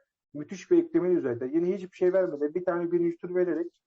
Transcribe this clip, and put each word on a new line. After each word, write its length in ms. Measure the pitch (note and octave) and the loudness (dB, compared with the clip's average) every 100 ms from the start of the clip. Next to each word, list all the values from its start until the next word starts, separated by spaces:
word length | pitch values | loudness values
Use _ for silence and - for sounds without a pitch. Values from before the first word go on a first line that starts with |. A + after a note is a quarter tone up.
| _ _ _ | _ _ _
müthiş 380 | C#3+ D3 G3 - | -14 -12 -8 2
bir 120 | E3+ | 2
eklemenin 320 | E3 E3 F3+ F3 | 4 2 2 0
üzerinde. 340 | C3 A#2 B2+ | 0 -4 -2
Yine 220 | D#3+ F3 G3 | 0 0 -2
hiçbir 220 | F#3 - | -6 -2
şey 160 | F3+ | 2
vermedi. 420 | F#3+ F3+ C#3+ D3+ F3 | 2 0 0 -2 -2
Bir 100 | F3+ | -2
tane 260 | F3 E3+ | -2 0
birinci 260 | F3 E3+ E3+ | 0 0 -4
tur 180 | F3 F3+ | -4 -2
vererek 320 | F3+ D#3+ F3 _ | 0 -2 -4 _